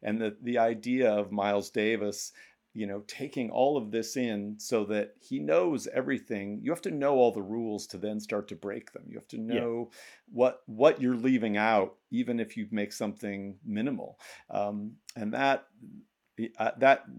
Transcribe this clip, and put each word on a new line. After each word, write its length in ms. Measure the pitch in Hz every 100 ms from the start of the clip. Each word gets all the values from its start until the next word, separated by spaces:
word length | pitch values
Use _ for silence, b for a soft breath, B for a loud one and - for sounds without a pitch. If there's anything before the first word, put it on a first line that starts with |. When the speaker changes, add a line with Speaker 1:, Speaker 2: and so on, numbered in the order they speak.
Speaker 1:
And 160 | 107 110
the, 180 | 110 104
the 160 | 120 120
idea 560 | 117 113 117 127 123
of 180 | 104 101
Miles 360 | 101 101 101 101
Davis, 640 | 113 107 113 104 98 - B B B _
you 140 | 107 104
know, 160 | 101 104
taking 420 | - 131 147 113
all 260 | 120 135 147
of 140 | 107
this 260 | 113 110 135
in 380 | 120 104 101 107
so 240 | - 117
that 300 | 104 107 101 -
he 200 | - 135
knows 480 | 147 160 180 135 -
everything. 720 | - 131 127 - 107 101 104
You 80 | 113
have 120 | 165
to 100 | 196
know 240 | 156 139 139
all 160 | 120
the 100 | 107
rules 460 | 95 113 113 104 -
to 100 | 95
then 220 | 107 107
start 260 | 104 104 104
to 60 |
break 380 | 92 101 113 -
them. 100 | - -
You 80 | 110
have 100 | -
to 100 | 113
Speaker 2:
Yeah. 160 | 110
Speaker 1:
know 360 | 120 120 117 120 B B B _
what, 320 | 123 127 127 -
what 360 | 107 143 147
you're 140 | 127 120
leaving 400 | 127 127 110 104
out, 400 | 110 110 95 - _
even 260 | 117 123 117
if 180 | 110 -
you 120 | 104
make 220 | 107 104
something 680 | - 107 104 107 98 98 95 -
minimal. 540 | 104 127 120 - - B B B
Um, 420 | 104 104 104 104 113 - -
and 180 | 107
that, 320 | 117 139 131 - _ - 107 - _ _ - 113 -
uh, 100 | 110 -
that, 240 | 131 135 -